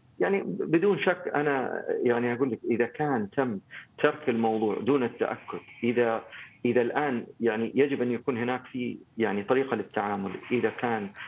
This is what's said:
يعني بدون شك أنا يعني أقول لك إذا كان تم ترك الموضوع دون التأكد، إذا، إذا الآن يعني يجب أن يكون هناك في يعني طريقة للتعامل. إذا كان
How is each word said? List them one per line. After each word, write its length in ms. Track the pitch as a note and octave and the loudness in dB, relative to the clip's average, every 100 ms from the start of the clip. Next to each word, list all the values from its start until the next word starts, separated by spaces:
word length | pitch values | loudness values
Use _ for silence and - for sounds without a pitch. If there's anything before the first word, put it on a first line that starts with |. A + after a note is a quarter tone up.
| _ - | _ -2
يعني 220 | F3+ G3 - | 2 2 0
بدون 520 | F#3 - E3 G3+ F#3 | -4 2 4 4 4
شك 340 | - F3+ - | 2 0 -2
أنا 500 | C#3+ D3 C#3 A#2 - - - | 0 0 0 -2 -4 -2 0
يعني 300 | A#2+ A#2+ A#2+ | 2 2 0
أقول 180 | A#2+ C3+ | 0 -2
لك 80 | A2 - | -2 0
إذا 160 | A2+ A#2 | 0 0
كان 440 | - D3+ C3 G2+ | 0 -2 0 0
تم 280 | - C3 G2 - - - - | -2 -2 -4 -8 -18 -18 0
ترك 300 | D3 D3+ - | 0 2 -2
الموضوع 500 | A#2 A2+ A2 A2 F#2+ | 2 2 2 0 0
دون 240 | G#2 C#3+ | 2 2
التأكد، 560 | A#2 - A2+ A2+ - E2+ - - | 0 0 -2 -2 -8 -12 -12 -2
إذا، 400 | A#2 A#2+ A#2 A2+ - - - - | 0 2 2 0 -6 -16 -20 -2
إذا 160 | B2 A#2 | 2 2
الآن 460 | A#2 C3 D3 A#2+ - - | 2 0 0 -2 -6 -2
يعني 320 | A2+ A2 A2+ | 0 0 0
يجب 280 | B2+ C#3+ C3 | 2 2 2
أن 100 | B2 | -2
يكون 260 | A2+ - A#2 | -2 -2 -2
هناك 240 | A#2+ B2+ - | -2 -4 -6
في 260 | B2+ A#2+ - - - | -6 -6 -8 -10 -2
يعني 260 | A2 G2+ | 0 2
طريقة 320 | G2+ C3 C3+ A2 | 2 2 2 -2
للتعامل. 540 | G2 - G#2 G2+ F#2+ F#2 - | -2 -2 -2 -2 -4 -8 -4
إذا 200 | B2 A2 | 0 0
كان 400 | - A#2+ A2+ G2 - | -2 -2 -2 -4 -10